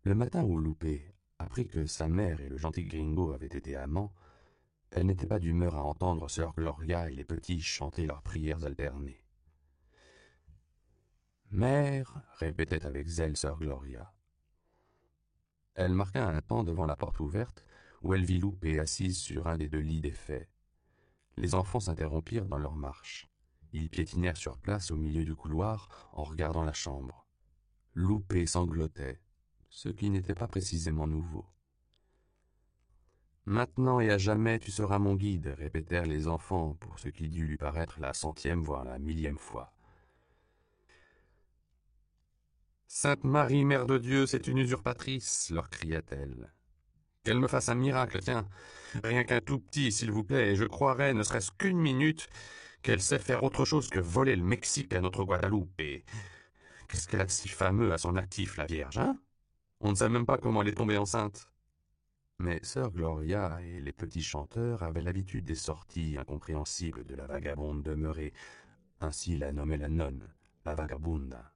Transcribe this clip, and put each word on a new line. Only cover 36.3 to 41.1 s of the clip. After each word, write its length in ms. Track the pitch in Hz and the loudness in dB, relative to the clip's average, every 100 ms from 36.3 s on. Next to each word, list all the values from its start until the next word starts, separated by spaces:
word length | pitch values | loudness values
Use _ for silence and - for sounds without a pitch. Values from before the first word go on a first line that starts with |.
| 80 - 95 80 76 | 0 0 0 0 -4
pour 180 | - 78 | -10 -10
ce 100 | 71 | -10
qui 200 | - 80 | -6 -4
dut 180 | 82 78 | -2 -2
lui 120 | 73 | -2
paraître 420 | 73 78 82 - | -4 -2 -4 -4
la 140 | 67 | -6
centième, 480 | - 78 78 - 85 | -4 -6 -4 -2 0
voire 220 | 78 69 | 0 -4
la 140 | 64 64 | -6 -6
millième 400 | 73 80 76 71 | -4 -2 -2 -6
fois. « 360 | - 58 - _ _ - _ _ _ _ _ _ _ _ _ - _ | -8 -10 -10 _ _ -20 _ _ _ _ _ _ _ _ _ -20 _